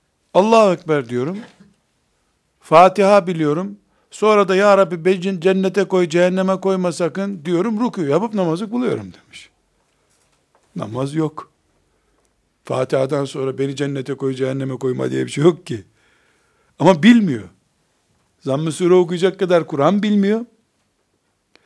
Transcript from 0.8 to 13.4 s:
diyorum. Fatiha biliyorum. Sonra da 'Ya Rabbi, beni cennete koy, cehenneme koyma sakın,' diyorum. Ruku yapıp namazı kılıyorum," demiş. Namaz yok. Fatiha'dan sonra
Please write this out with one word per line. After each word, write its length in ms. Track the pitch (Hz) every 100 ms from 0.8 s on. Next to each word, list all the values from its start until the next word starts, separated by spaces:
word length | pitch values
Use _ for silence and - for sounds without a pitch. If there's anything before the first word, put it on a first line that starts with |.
| 156 147 117
diyorum. 300 | 123 139 196 233 _ _ _ _ _ _ _ _ _ _ _
Fatiha 640 | - 160 185 185 196 202 180
biliyorum. 520 | 165 151 151 196 202 _ _ _
Sonra 380 | - 214 208 190
da 80 | 190
'Ya 220 | 208 196
Rabbi, 260 | 185 175
beni 360 | 165 190 185 185
cennete 440 | 180 190 190 190
koy, 240 | 190 185 175
cehenneme 520 | 170 180 185 190 190
koyma 320 | 190 190 180
sakın,' 520 | 156 165 190 196 190
diyorum. 360 | 151 170 214 208
Ruku 220 | 240 202
yapıp 320 | 143 151 233
namazı 360 | 220 175 165 214
kılıyorum," 420 | 240 240 123 95
demiş. 380 | 85 _ - - _ _ _ _ _ _ _ _ _ _ _ _ -
Namaz 380 | 107 113 139
yok. 380 | 156 151 151 - _ _ _ _ _ _ _ _ _ _ _
Fatiha'dan 600 | - 127 131 139 135 143
sonra 340 | 139 139